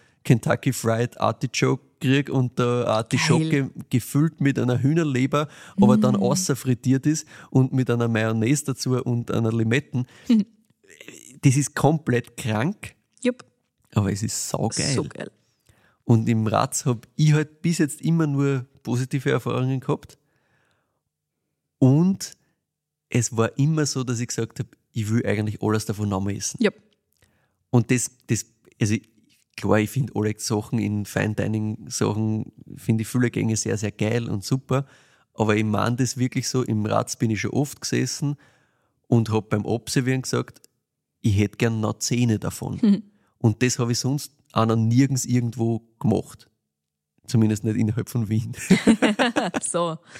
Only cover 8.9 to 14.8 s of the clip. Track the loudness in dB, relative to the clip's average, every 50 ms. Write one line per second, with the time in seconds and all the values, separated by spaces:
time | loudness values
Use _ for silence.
8.9 | -2 -2 -2 -2 -4 -4 -2 -2 -2 0 0 0 0 0 0 2 0 0 -2 -2
9.9 | -6 -6 -6 -6 -10 -14 0 2 4 4 2 _ _ _ _ _ _ _ _ _
10.9 | -20 -20 -20 -20 -20 -20 -20 -20 -10 2 4 4 4 4 2 0 -2 2 2 4
11.9 | 4 2 0 0 -2 -2 -2 -4 -14 -8 -4 -2 -2 0 0 -2 -4 -6 -12 -20
12.9 | -20 _ _ _ _ _ -2 -2 -2 -2 -10 _ _ _ _ _ _ _ _ _
13.9 | -2 0 0 0 -2 -2 -4 -6 -6 -6 -8 -6 -4 -4 -4 -2 -2 -2